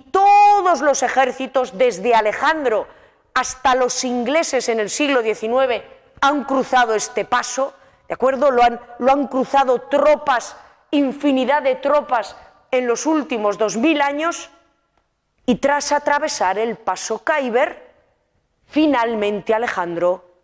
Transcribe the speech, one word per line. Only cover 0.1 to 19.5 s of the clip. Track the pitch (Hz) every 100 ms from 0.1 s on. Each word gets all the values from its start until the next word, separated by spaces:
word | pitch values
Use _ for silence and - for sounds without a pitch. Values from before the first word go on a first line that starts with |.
todos | 370 403 403 415 415 359 302
los | 294 262
ejércitos | 254 269 262 254 262 269 254 190
desde | 247 185 208
Alejandro | 233 214 202 302 320 262 208 - - _ _ _
hasta | 254 247 - 262
los | 254 247 -
ingleses | 254 247 233 302 330 254 240
en | 226
el | 202
siglo | - 294 262
diecinueve | 220 214 220 247 262 220 - - _ -
han | 277 294
cruzado | 240 262 - 254 240
este | 214 - - 196
paso, | 240 - - 277 - _ _ _
¿de |
acuerdo? | 170 254 262 277
Lo | 247
han, | 240 233 - -
lo | 247
han | 277 277
cruzado | 262 247 277 262 240
tropas, | 254 277 302 294 294 247 - - - _ _
infinidad | 294 269 285 294 262 247 294
de | 269 262
tropas | 277 294 233 240 196 - - _ _
en | 254 247
los | 226 294
últimos | 311 220 233 208 202
dos | 214 196
mil | 302 294
años, | 285 285 330 330 - _ _ _ _ _ _ _ _ _ -
y | 226
tras | 269 285 262
atravesar | 294 285 285 302 - 185 190
el | 233 214
paso | - 185 - 220
Khyber, | - 311 254 233 330 - - _ _ _ _ _ _ _ _
finalmente | 294 311 254 233 220 208 208 -